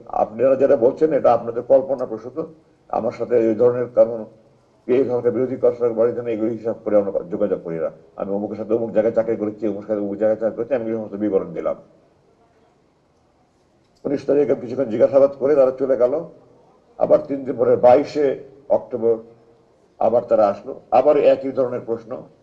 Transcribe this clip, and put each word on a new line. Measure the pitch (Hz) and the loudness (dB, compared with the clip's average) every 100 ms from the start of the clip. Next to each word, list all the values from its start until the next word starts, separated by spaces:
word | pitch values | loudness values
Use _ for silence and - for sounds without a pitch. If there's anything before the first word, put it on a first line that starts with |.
| - | -6
আপনারা | - - 110 131 135 | -4 -4 0 2 2
যেটা | 139 117 | 2 4
বলছেন, | 120 - 156 | 2 2 0
এটা | 135 120 | 2 2
আপনাদের | 117 117 117 | 2 0 -6
কল্পনা | 120 135 131 131 123 | 2 2 2 -4 -6
প্রসূত। | 110 120 135 - - _ _ _ | -10 -10 -12 -12 -14 _ _ _
আমার | - 110 | -4 -4
সাথে | 117 110 120 | -6 -2 0
এই | 113 107 | 2 2
ধরনের | 123 123 120 113 | 2 2 0 2
কারণ, | 113 117 107 - _ _ _ _ - | 2 0 -10 -18 _ _ _ _ -2
এই | 127 | 0
ধরনের | 120 123 120 | 2 0 0
বিরোধী | 110 127 - | 0 -2 0
করার | 123 - 120 | 0 2 0
বাড়ির | 113 120 113 | 0 0 -2
জন্য | 120 | -6
এগুলো | 107 110 | -4 -4
হিসাব | 113 113 104 | -4 -6 -6
করে | 107 104 | -2 0
আমরা | 101 95 87 | 0 -4 -6
যোগাযোগ | 98 101 92 | -4 -2 -4
করি | 87 82 | -6 -6
না। | 78 - - - | -6 -10 -18 -12
আমি | 95 | -8
অমুকের | 101 104 104 | -6 -6 -8
সাথে | 104 | -4
অমুক | 117 113 | -4 -2
জায়গায় | 98 110 | -2 0
চাকরি | 117 113 113 | 0 -2 -2
করেছি, | 107 107 110 | -4 -4 -6
অমুকের | 98 104 | -6 -6
সাথে | 107 | -6
অমুক | 101 101 | -4 -2
জায়গায় | 107 110 | -2 0
চাকরি | 110 104 | -4 -6
করেছি, | 117 | -4
আমি | 131 113 | -4 -4
এই | 113 | -6
সমস্ত | 104 101 | -8 -6
বিবরণ | 107 95 87 | -2 -2 -2
দিলাম। | 76 78 - - _ _ _ _ _ _ _ _ _ _ _ _ _ _ _ _ _ _ _ _ _ 131 | -6 -6 -6 -10 _ _ _ _ _ _ _ _ _ _ _ _ _ _ _ _ _ _ _ _ _ -6
উনিশ | 139 - | -4 0
তারিখে | 143 131 123 | 0 2 -2
কিছুক্ষণ | 120 120 127 | -4 -6 -4
জিজ্ঞাসাবাদ | 110 131 135 139 - | 2 2 4 4 2
করে | 135 147 | 0 4
তারা | 131 | 2
চলে | 131 131 120 | 2 -2 2
গেল। | 123 147 170 - _ _ _ _ _ - | 2 0 -6 -16 _ _ _ _ _ -4
আবার | - 147 - | 2 2 2
তিন | 139 | -6
দিন | 131 123 | -4 0
পরে | 123 117 | 2 6
বাইশে | 123 131 139 147 139 - - - - | 8 6 4 0 0 -2 -8 -16 -2
অক্টোবর | 110 - 120 113 113 - - _ _ _ _ _ - | -2 -2 -2 0 0 -4 -20 _ _ _ _ _ -4
আবার | 110 117 | 0 0
তারা | - 110 104 | 2 2 2
আসলো, | 101 127 - - | 0 -8 -14 0
আবার | 120 139 147 | 2 4 4
একই | 135 135 135 | 4 2 0
ধরনের | 131 123 123 113 | -2 -2 -4 -6
প্রশ্ন। | 113 107 156 - _ | -8 -8 -14 -16 _